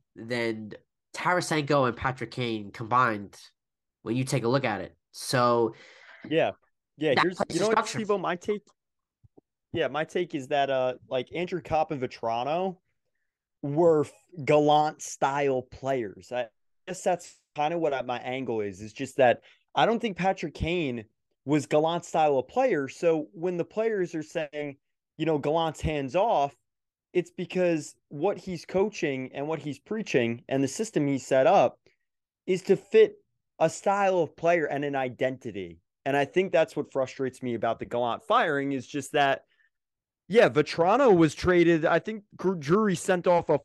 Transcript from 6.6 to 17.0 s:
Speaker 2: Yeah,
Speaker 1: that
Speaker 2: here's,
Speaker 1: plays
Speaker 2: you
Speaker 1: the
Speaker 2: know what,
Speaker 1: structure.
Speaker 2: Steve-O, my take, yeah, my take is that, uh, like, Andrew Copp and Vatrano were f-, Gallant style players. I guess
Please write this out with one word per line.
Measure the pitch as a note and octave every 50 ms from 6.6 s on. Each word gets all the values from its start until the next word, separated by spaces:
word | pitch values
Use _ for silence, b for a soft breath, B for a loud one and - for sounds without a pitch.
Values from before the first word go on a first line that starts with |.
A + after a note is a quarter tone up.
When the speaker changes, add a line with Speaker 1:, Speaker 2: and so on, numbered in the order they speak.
| _ _ _ _ _ _ _
Speaker 2:
Yeah, | - C#3+ D#3 B2+
Speaker 1:
that | - D3+
Speaker 2:
here's, | F3 F#3+ -
Speaker 1:
plays | G3 -
Speaker 2:
you | C#3+
Speaker 1:
the | E3
Speaker 2:
know | F#3 G#3+
what, | A3+ A3 A3+ -
Speaker 1:
structure. | - -
Speaker 2:
Steve-O, | A3 F#3+ G#3 G3
my | E3+ D#3 F3
take, | F3 - - G#3 G#3 _ _ _ _ _ _ _ _ _ _ _ _ _ _ _ _ _ _ _ _ _ _
yeah, | - E3 D#3 B2+
my | B2+ D3 D#3
take | D3+ - F#3+ F3+ D#3+ -
is | D3+ C3 C3
that, | D3 C#3+ C#3 C3+
uh, | C3+ C3 B2+ B2+ B2+ - _ -
like, | C3+ C3 B2 - F#3
Andrew | D#3+ F3 F3+ F#3+ E3+
Copp | - - D#3+ D#3 D#3 -
and | D#3+ C#3
Vatrano | B2+ A#2+ - - - A2+ A2+ A#2 B2 C3+ D3+ F3 F#3 F#3+ F3 - _ _ _ _ _ _ _ _ _ _ _ _ _ _ _ _ -
were | C#3+ C#3+ D3+ F3 E3 E3 D3+
f-, | C#3+ - - _ _ _ - F3+ C3+
Gallant | A#2+ D3+ D3+ D3 D3 D3 D3+ D3+ D3+ D#3 -
style | - - - - - C#3 C#3 C#3+ C#3+ C#3 C3+ B2+ B2
players. | - - - - C3 C3+ C3 A#2 G2 F2+ F#2 F2+ -
I | B2 B2 B2 A2+ _ _ _ _ _ _ - -
guess | F3+ F3+